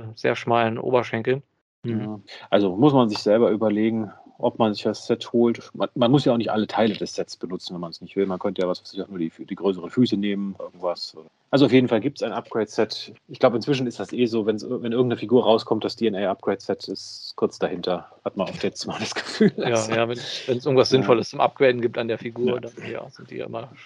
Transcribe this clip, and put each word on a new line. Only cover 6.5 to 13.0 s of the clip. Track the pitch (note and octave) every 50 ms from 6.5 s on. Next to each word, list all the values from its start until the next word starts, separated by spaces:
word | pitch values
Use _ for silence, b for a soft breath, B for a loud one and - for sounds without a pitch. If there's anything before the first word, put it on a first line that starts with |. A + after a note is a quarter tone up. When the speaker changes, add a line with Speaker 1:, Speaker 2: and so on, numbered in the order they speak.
Speaker 2:
alle | F#2 A2 G#2 -
Teile | - - A2+ A2+ G2
des | - F2+ - -
Sets | - F2+ - - -
benutzen, | - E2+ F#2 F2+ - - F#2+
wenn | F2
man | F2 E2+
es | E2 -
nicht | F#2 E2+ -
will. | G2 G2 F#2+
Man | F#2 F2+
könnte | - G#2 F#2+ -
ja, | F#2 F2+
was | F#2 -
weiß | - - -
ich, | G2
auch | F2+ -
nur | G2 F2+
die, | E2 D#2+
die | - - D#2+ D2+ G2
größeren | - F2 G2 F#2+ F2+ E2 E2+
Füße | - B2+ B2 - G#2+
nehmen, | G2 G2+ G#2 G2+ G2 G2+ G2 F#2+ -
irgendwas. | - F2 - F2 F2+ F2 F2 - - - - D#2 - - _ _ _ _
Also | - C3+ C#3+
auf | A#2+
jeden | A#2+ C3 B2 A#2
Fall | A#2+ G#2+
gibt's | G2 D3 C#3+ -
ein | - A#2 G#2
Upgrade-Set. | A2+ A2+ - - A#2 G#2 - - - A2 G#2 - -